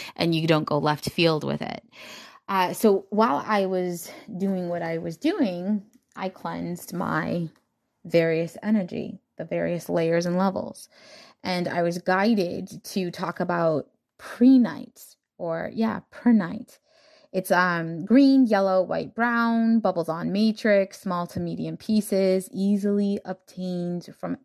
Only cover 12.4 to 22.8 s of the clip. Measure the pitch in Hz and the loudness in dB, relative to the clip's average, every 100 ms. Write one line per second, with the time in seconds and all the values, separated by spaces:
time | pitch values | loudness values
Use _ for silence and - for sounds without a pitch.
12.4 | 175 - 185 - - 202 175 - 175 170 | 0 -4 -10 -14 -8 -4 -4 -6 -8 -4
13.4 | 180 175 165 151 - _ _ _ - - | -2 0 2 0 -4 _ _ _ -14 4
14.4 | 247 262 202 - - - - _ _ - | 8 8 6 -2 -14 -20 -20 _ _ -10
15.4 | 170 165 165 - 220 180 - - 247 226 | -6 -6 -6 -4 -2 -4 -10 -2 4 4
16.4 | 170 - - - _ _ _ _ _ 185 | 4 -8 -14 -20 _ _ _ _ _ -6
17.4 | 180 180 180 170 165 165 190 247 277 269 | 2 4 4 2 -2 -6 4 6 8 8
18.4 | 240 202 196 190 175 165 165 220 240 233 | 6 4 4 2 2 -2 -4 -2 0 2
19.4 | 233 233 226 226 208 180 165 160 170 196 | 2 2 4 4 2 0 -2 -4 -2 0
20.4 | 220 214 220 202 196 - 190 175 175 180 | 0 0 2 4 2 -4 -6 -4 -4 -6
21.4 | 170 170 160 160 - 214 208 190 190 190 | -6 -6 -8 -8 0 0 2 0 2 0
22.4 | 185 190 196 202 | -2 -2 0 2